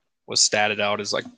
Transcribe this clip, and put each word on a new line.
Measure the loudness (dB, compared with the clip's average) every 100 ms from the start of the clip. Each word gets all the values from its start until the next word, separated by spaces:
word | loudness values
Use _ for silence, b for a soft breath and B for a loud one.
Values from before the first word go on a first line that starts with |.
| _ _ -4
was | 0 2
statted | 2 2 0
out | 0 -2
as, | -2
like, | -4 -4